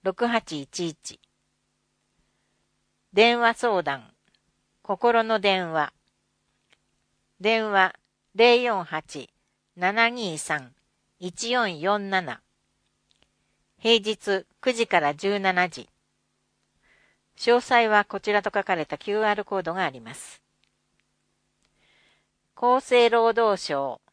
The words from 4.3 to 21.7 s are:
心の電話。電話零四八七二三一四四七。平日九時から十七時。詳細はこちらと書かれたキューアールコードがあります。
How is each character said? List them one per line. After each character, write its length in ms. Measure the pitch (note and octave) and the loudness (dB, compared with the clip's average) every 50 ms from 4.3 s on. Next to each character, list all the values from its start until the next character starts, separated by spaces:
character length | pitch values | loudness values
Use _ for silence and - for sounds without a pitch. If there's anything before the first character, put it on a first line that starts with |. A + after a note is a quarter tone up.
| _ _ _ _ _ _ _ _ _ _ _ | _ _ _ _ _ _ _ _ _ _ _
心 420 | - G3+ F3+ - A#3+ A#3 A#3 A3+ | -8 -6 0 0 2 2 2 2
の 160 | A3+ A3+ G#3+ | 0 0 0
電 320 | F#3 G3+ F#3+ F#3 F3+ E3 D#3+ | 2 0 0 0 -2 -4 -2
話。 200 | D#3+ D3 - _ _ _ _ _ _ _ _ _ _ _ _ _ _ _ _ _ _ _ _ _ _ _ _ _ _ _ _ _ - | -2 -4 -4 _ _ _ _ _ _ _ _ _ _ _ _ _ _ _ _ _ _ _ _ _ _ _ _ _ _ _ _ _ -4
電 320 | F#3 G#3+ A3+ A3+ A3 G#3+ G3+ | -2 0 0 0 0 0 2
話 240 | G3 F#3 F#3 - - _ _ _ _ _ _ - | 2 2 2 0 -6 _ _ _ _ _ _ 2
零 280 | F#3+ A3+ B3 A#3+ B3 B3 | 4 6 6 6 6 2
四 220 | A#3+ A3 F#3+ E3+ | 0 -2 -4 -6
八 460 | - F3+ D#3 - - - D3 - - _ _ _ _ _ _ _ _ _ | -6 -8 -10 -10 -10 -14 -16 -16 -16 _ _ _ _ _ _ _ _ _
七 340 | F3 F3+ F#3 G3+ A3+ A#3 A#3 | -4 -2 -2 2 2 2 2
二 280 | A#3+ B3 A3+ F#3+ D#3+ D3+ | 0 -2 -6 -6 -6 -6
三 360 | - - D#3+ D3 C3 B2 _ _ _ _ _ _ _ _ _ - | -6 -6 -6 -6 -8 -12 _ _ _ _ _ _ _ _ _ -14
一 320 | F3+ F3+ F3 - - A#3 | -12 -12 -10 -8 -6 -2
四 300 | B3 B3+ A#3 G3+ F3 D3 | -2 0 0 -2 -4 -4
四 300 | D3+ F#3+ G#3 G#3 G3+ G3 | -2 -2 -2 -2 -2 -2
七。 320 | G3 F#3 F3+ D3 - - _ _ _ _ _ _ _ _ _ _ _ _ _ _ _ _ _ _ _ _ _ _ _ _ _ _ _ _ | -4 -4 -4 -4 -10 -14 _ _ _ _ _ _ _ _ _ _ _ _ _ _ _ _ _ _ _ _ _ _ _ _ _ _ _ _
平 160 | - A3 A#3 | 0 2 2
日 520 | A3+ G3 G#3+ A3 - - G3+ G3 F#3+ - _ _ _ | 2 0 -2 -8 -6 -4 -4 -4 -4 -4 _ _ _
九 120 | - C4 B3 | -4 -2 -2
時 140 | A3+ A#3 | -2 -2
か 140 | - - F3 | 2 2 2
ら 140 | D3+ D3 D3 | 2 2 -4
十 240 | D3 F#3 G3 G3+ G3+ | -2 -4 -4 -2 -2
七 300 | F#3+ F#3+ F#3 F3+ F3+ F3 | 0 0 0 0 -2 -2
時。 200 | - - A#2+ _ _ _ _ _ _ _ _ _ _ _ _ _ _ _ _ _ _ _ _ _ _ _ _ _ _ _ _ _ _ | -4 -12 -20 _ _ _ _ _ _ _ _ _ _ _ _ _ _ _ _ _ _ _ _ _ _ _ _ _ _ _ _ _ _
詳 240 | - - - A#3+ A#3+ | -6 0 2 2 2
細 280 | B3 - C4 A#3+ A#3 A3 | 2 2 2 2 4 4
は 160 | G#3+ G#3 G3+ | 4 2 2
こ 160 | - - G3 | 0 -4 -10
ち 120 | - - G#3 | -4 0 0
ら 100 | G#3 F#3+ | 0 0
と 80 | G#3 - | 0 -4
書 100 | G#3 G3 | -4 -2
か 100 | - F#3+ | -2 -2
れ 100 | E3+ D3+ | -4 -4
た 120 | - - - | -6 -8 -10
キ 140 | - - G3+ | -8 -4 -4
ュ 100 | G#3+ A3 | -2 0
ー 60 | G#3+ | 0
ア 40 | G#3 | 0
ー 20 | |
ル 100 | G3+ G#3 | -2 -4
コ 140 | - G3+ F#3+ | -6 -6 -6
ー 40 | F3 | -4
ド 120 | E3 E3 | -4 -4
が 100 | F#3+ F#3 | -4 -4
あ 60 | D#3 | -4
り 100 | C3 B2+ | -6 -8
ま 140 | A2+ A2+ A#2+ | -16 -16 -16
す。 280 | - - - - - _ _ _ _ _ _ _ _ _ _ _ _ _ _ _ _ _ _ _ _ _ _ _ _ _ _ | -16 -18 -20 -20 -20 _ _ _ _ _ _ _ _ _ _ _ _ _ _ _ _ _ _ _ _ _ _ _ _ _ _